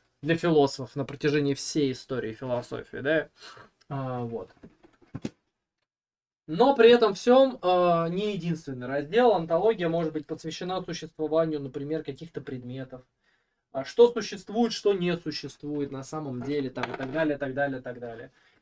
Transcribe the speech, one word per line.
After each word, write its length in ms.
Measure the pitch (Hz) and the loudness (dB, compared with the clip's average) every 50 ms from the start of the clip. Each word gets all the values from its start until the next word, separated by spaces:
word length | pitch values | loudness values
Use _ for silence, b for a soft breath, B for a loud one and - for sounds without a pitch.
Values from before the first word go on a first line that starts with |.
| _ _ _ _ - | _ _ _ _ -2
для 120 | 143 165 | -2 0
философов 600 | 165 - 170 165 151 139 135 - - 131 - - | 0 2 4 6 6 6 4 2 -4 -10 -8 -6
на 80 | 143 135 | -6 -6
протяжении 480 | - 135 - - 147 143 151 143 139 139 | -6 -6 -4 0 0 2 2 2 0 -2
всей 380 | - - - - 160 143 135 127 | -2 -4 -4 -2 0 0 0 -2
истории 400 | 127 - - 135 120 107 110 113 | -4 -8 -8 -6 -6 -6 -6 -8
философии, 680 | - 135 123 120 120 123 - - 117 - _ - - 127 | -8 -6 -4 -4 -4 -4 -6 -10 -12 -12 _ -10 -6 -2
да? 260 | 139 160 156 143 - _ b b b b b b b b _ _ - | 0 0 0 -2 -4 _ b b b b b b b b _ _ -10
А, 320 | 139 135 131 131 123 123 120 | -8 -8 -6 -6 -6 -6 -6
вот. 260 | 117 117 110 - - _ _ - - _ _ _ _ _ _ _ _ - - - - - _ _ _ _ _ _ _ _ _ _ _ _ _ _ _ _ _ _ _ _ _ _ - | -6 -8 -8 -10 -12 _ _ -20 -20 _ _ _ _ _ _ _ _ -14 -12 -12 -12 -14 _ _ _ _ _ _ _ _ _ _ _ _ _ _ _ _ _ _ _ _ _ _ -2
Но 260 | 156 180 240 277 269 | 2 4 4 6 6
при 160 | 233 226 233 | 8 8 10
этом 220 | 240 240 226 208 196 | 10 8 6 2 0
всём, 440 | - - 240 247 262 269 262 - - | 2 4 6 8 8 8 6 4 0
а, 480 | - 180 180 180 180 175 170 170 170 165 | 0 2 4 4 4 4 4 2 2 0
не 240 | 175 190 208 214 202 | -2 -2 -2 -2 -4
единственный 520 | 170 156 170 160 156 - 143 131 123 123 | -4 -2 -4 -4 -4 -6 -10 -10 -8 -6
раздел. 480 | 123 139 147 143 147 185 233 254 240 208 | -4 -4 -4 -4 -2 2 4 6 6 4
Онтология 540 | 175 165 165 165 165 190 226 226 175 175 165 | 4 2 0 0 2 4 2 2 2 0 0
может 240 | 165 170 170 160 151 | 0 0 -2 -2 -4
быть 120 | 151 147 | -6 -8
посвящена 540 | - 160 156 - 165 165 - 180 175 185 190 185 | -8 -10 -10 -10 -10 -10 -8 -6 -6 -6 -6 -6
существованию, 800 | - 160 - 160 156 _ - 156 151 151 160 165 160 156 147 | -6 -10 -10 -10 -12 _ -6 -4 0 2 2 2 0 -2 -4
например, 420 | 139 135 139 147 139 147 156 156 151 | -6 -8 -8 -8 -6 -4 -6 -6 -6
каких-то 380 | - 139 - 165 165 - 143 | -8 -12 -12 -12 -12 -12 -12
предметов. 640 | 131 - 139 123 120 123 123 135 131 127 131 123 - _ _ _ _ _ _ _ _ _ _ _ _ _ - | -12 -10 -12 -12 -10 -10 -12 -12 -12 -12 -16 -20 -20 _ _ _ _ _ _ _ _ _ _ _ _ _ -8
А 120 | - 135 | -8 -8
что 260 | - - - 240 240 | 0 6 6 6 6
существует, 600 | 240 233 202 - 202 190 - - 202 226 240 220 - | 6 2 -6 -6 -8 -12 -10 -6 0 0 0 0 0
что 220 | - - 202 202 | 0 2 2 2
не 200 | 185 175 180 170 170 | 2 2 0 -2 -2
существует 720 | - 160 151 - - 139 - - - 147 147 147 143 139 139 | -4 -6 -8 -8 -8 -12 -12 -12 -10 -6 -4 -4 -4 -4 -6
на 100 | 131 135 | -10 -10
самом 400 | - - 156 156 139 127 123 120 | -10 -10 -8 -8 -8 -8 -6 -4
деле, 280 | 139 147 147 135 127 | -4 -2 -2 -2 -4
там, 140 | - 131 123 120 117 | -4 -6 -8 -6 -6
и 20 | |
так 160 | - 131 131 131 | -8 -8 -4 -2
далее, 240 | 160 160 151 143 | 0 0 0 0
так 160 | 139 143 135 127 | -2 -4 -4 -2
далее, 300 | 139 143 139 135 127 127 | -2 -2 -2 -4 -6 -8
так 160 | 127 120 120 | -10 -12 -12
далее. 300 | 120 120 113 113 - - _ _ _ _ _ _ | -12 -12 -12 -14 -16 -18 _ _ _ _ _ _